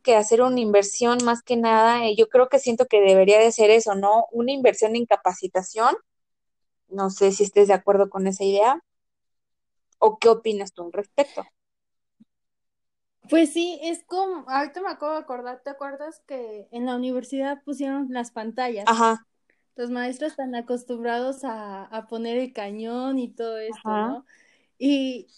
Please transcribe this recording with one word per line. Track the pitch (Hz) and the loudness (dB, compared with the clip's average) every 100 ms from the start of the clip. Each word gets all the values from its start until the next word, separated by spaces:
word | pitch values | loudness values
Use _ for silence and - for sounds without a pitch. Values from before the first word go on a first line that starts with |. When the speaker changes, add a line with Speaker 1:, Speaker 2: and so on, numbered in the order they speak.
Speaker 1:
que | - 220 | 2 4
hacer | 208 226 | 4 2
una | 254 254 | 2 2
inversión | 220 202 196 - 240 247 240 | 2 2 2 0 0 0 0
más | 233 | -2
que | - 240 | -2 -2
nada, | 226 220 226 240 226 | 2 4 4 2 0
eh, | 214 | 2
yo | 220 | 4
creo | 247 254 | 4 4
que | 269 | 2
siento | 254 233 247 | 2 0 2
que | 208 | 4
debería | 196 190 190 214 | 6 8 8 6
de | 226 | 6
ser | 226 208 | 6 6
eso, | 226 220 196 | 6 4 0
¿no? | 196 214 190 | 2 2 2
Una | 233 240 | -2 -4
inversión | 277 254 - 220 233 | 2 2 2 0 -2
en | 233 | 0
capacitación. | 202 - 185 185 185 190 220 240 427 - _ _ _ _ _ _ _ _ | 0 0 -4 -6 -6 -6 0 0 0 -6 _ _ _ _ _ _ _ _
No | 196 190 | -6 -6
sé | 196 196 | 0 0
si | 196 202 | 2 2
estés | 208 202 | 4 4
de | 185 | 4
acuerdo | 202 196 196 | 2 2 0
con | 196 190 | -2 -6
esa | 190 | -2
idea. | 196 196 226 311 - _ _ _ _ _ _ _ _ _ _ _ | 0 2 2 0 -6 _ _ _ _ _ _ _ _ _ _ _
¿O | 220 - | 0 4
qué | 226 | 2
opinas | 226 226 208 190 | 2 0 -6 -8
tú | - 170 | -12 -12
al | |
respecto? | 202 208 - 277 - - _ _ _ _ _ _ _ _ _ _ _ _ _ _ _ _ _ _ | -10 -6 -4 -4 -6 -14 _ _ _ _ _ _ _ _ _ _ _ _ _ _ _ _ _ _
Speaker 2:
Pues | 330 302 | 2 2
sí, | 339 349 339 | 0 -6 -8
es | 330 339 _ | -10 -10 _
como, | 359 381 349 254 | -6 -6 -6 -6
ahorita | 269 294 359 | -6 -6 -8
me | 381 | -12
acabo | 320 302 | -8 -8
de | 311 | -8
acordar, | 311 247 247 247 | -10 -12 -12 -14
¿te | 285 | -16
acuerdas | 277 277 277 302 320 _ | -14 -14 -14 -16 -18 _
que | 262 233 214 196 | -14 -14 -16 -16
en | 240 247 | -10 -8
la | 247 | -6
universidad | 254 254 247 269 269 285 | -6 -8 -8 -8 -8 -8
pusieron | - 269 269 277 262 | -10 -10 -8 -6 -8
las | 254 240 | -8 -10
pantallas? | - 220 214 254 214 214 | -12 -12 -8 -8 -4 -2
Speaker 1:
Ajá. | 226 226 220 _ _ _ _ _ - | 2 0 0 _ _ _ _ _ -12
Speaker 2:
Los | 240 | -10
maestros | 247 247 262 302 | -8 -8 -8 -10
están | 294 262 240 | -8 -10 -10
acostumbrados | 240 247 247 233 240 240 254 269 269 | -8 -8 -8 -8 -6 -6 -6 -8 -10
a, | 220 208 196 196 | -12 -14 -16 -14
a | 220 220 | -14 -12
poner | 226 233 240 | -10 -6 -6
el | 254 | -6
cañón | 254 202 208 226 240 262 269 | -10 -12 -10 -10 -8 -6 -6
y | 233 | -6
todo | - 233 220 | -10 -10 -10
esto, | 220 220 220 214 | -12 -10 -6 -4
Speaker 1:
Ajá. | |
Speaker 2:
¿no? | 220 285 - _ _ _ _ _ | -4 -8 -14 _ _ _ _ _
Y, | 269 277 262 247 - | -2 0 -2 -8 -14